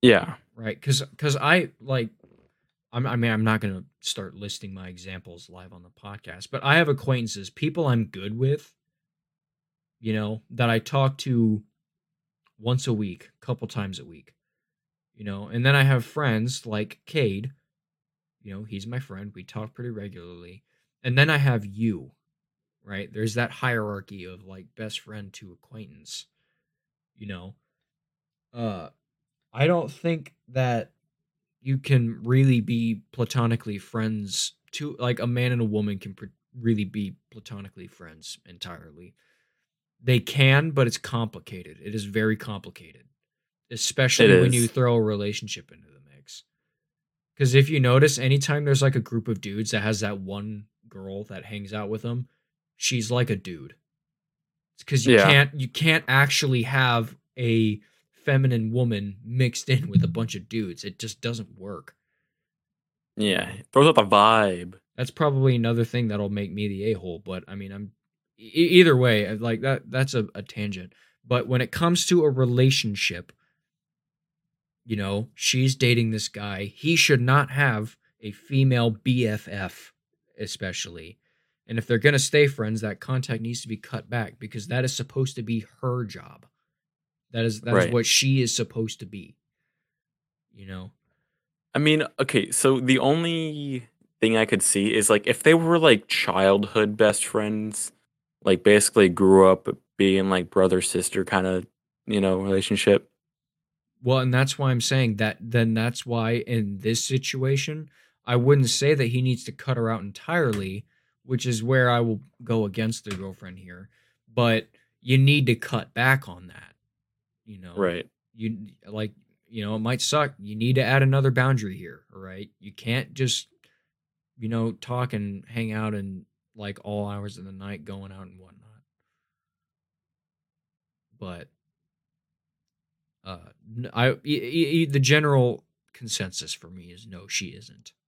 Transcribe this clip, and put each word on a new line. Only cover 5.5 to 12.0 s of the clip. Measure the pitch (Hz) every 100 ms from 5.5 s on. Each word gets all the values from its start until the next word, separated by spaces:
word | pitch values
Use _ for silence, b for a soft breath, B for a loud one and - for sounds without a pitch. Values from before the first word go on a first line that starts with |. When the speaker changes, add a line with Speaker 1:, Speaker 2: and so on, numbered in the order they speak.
| 90 92
Speaker 2:
on | 90
the | 87
podcast, | _ 107 101 - 82 -
but | 131
I | 139 151
have | 165
acquaintances, | 139 - 127 117 101 95
people | - 151 165 151
I'm | 120 107
good | 95 98 110
with, | 131 147 - _ _ _ _ _ _ _ _ _ _ _ _ _
you | 113
know, | 107 104 110 _
that | 120 120
I | 113
talk | - 139 135 135
to | - 120 113 107 - _ _ _